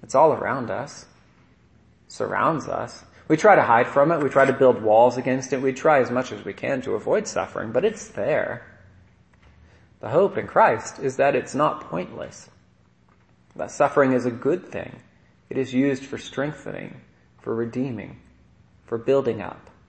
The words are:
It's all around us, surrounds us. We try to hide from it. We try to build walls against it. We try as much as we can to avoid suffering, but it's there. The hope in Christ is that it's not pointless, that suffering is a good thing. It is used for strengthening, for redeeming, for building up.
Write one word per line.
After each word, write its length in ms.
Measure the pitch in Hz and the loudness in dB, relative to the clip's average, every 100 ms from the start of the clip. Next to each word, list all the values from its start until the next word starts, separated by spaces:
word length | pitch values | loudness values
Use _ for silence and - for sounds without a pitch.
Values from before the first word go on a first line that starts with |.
It's 140 | - 131 | 0 4
all 180 | 156 | 4
around 380 | 117 98 131 113 | 4 -2 -4 -6
us, 340 | 95 139 - - _ _ _ _ _ _ _ _ _ _ | -8 -8 -14 -20 _ _ _ _ _ _ _ _ _ _
surrounds 600 | - 104 98 120 160 - | -8 -4 0 0 0 -4
us. 380 | 87 117 - - - - | -6 -8 -12 -20 -20 -2
We 100 | 156 | 2
try 180 | 214 180 | 6 6
to 60 | |
hide 260 | 120 117 123 | 6 4 4
from 240 | - 143 | 2 2
it. 120 | 170 | 2
We 60 | 143 | 2
try 160 | 139 135 | 4 4
to 60 | |
build 300 | 127 131 110 | 6 4 4
walls 360 | 107 107 123 123 | 4 6 6 4
against 360 | 127 131 131 | -2 -4 -2
it. 80 | 135 | -2
We 120 | 135 | -2
try 260 | 131 160 147 | 0 2 4
as 100 | 117 | 2
much 220 | 123 127 | -2 -4
as 120 | 104 | -8
we 100 | 98 | -12
can 280 | 98 120 135 | -8 -6 -6
to 140 | 123 104 | -4 -6
avoid 320 | 104 175 214 | -2 -2 -2
suffering, 440 | - 90 - 107 | -6 -6 -6 -4
but 140 | 117 196 | -2 -2
it's 220 | 214 - | -4 -14
there. 580 | - 107 143 92 123 - - - _ _ _ _ _ _ _ _ _ _ _ | -8 -4 -2 -4 -8 -14 -20 -20 _ _ _ _ _ _ _ _ _ _ _
The 100 | 110 | -2
hope 300 | 135 190 - | 2 2 -2
in 80 | 101 | -2
Christ 500 | - 214 113 - - | 4 4 4 -4 -6
is 200 | 139 127 | -6 0
that 180 | 135 143 | 2 2
it's 180 | - | -2
not 280 | 131 151 - | -2 -2 -2
pointless, 680 | - 165 185 - 64 - - _ _ _ _ _ _ _ _ _ _ - | -8 -8 -8 -12 -14 -16 -20 _ _ _ _ _ _ _ _ _ _ -12
that 140 | - | -12
suffering 440 | - 143 - 135 | 0 0 4 4
is 120 | 127 120 | 2 -2
a 60 | |
good 400 | 117 135 151 - | -4 -2 -2 -4
thing. 300 | 98 - - _ _ _ _ _ | -12 -12 -16 _ _ _ _ _
It 60 | 127 | -6
is 120 | 127 | -4
used 320 | 127 139 131 | 0 0 -2
for 140 | - - | -8 -12
strengthening, 840 | - - 139 147 - - - - _ _ _ _ | -10 -6 -6 -6 -12 -12 -14 -18 _ _ _ _
for 140 | - | -8
redeeming, 640 | 113 117 123 135 110 95 - - _ _ _ _ _ _ | -6 -4 -4 -6 -8 -12 -16 -20 _ _ _ _ _ _
for 120 | 117 | -6
building 440 | 117 139 123 107 | 0 2 2 -4
up. 280 | 90 - - _ | -8 -14 -20 _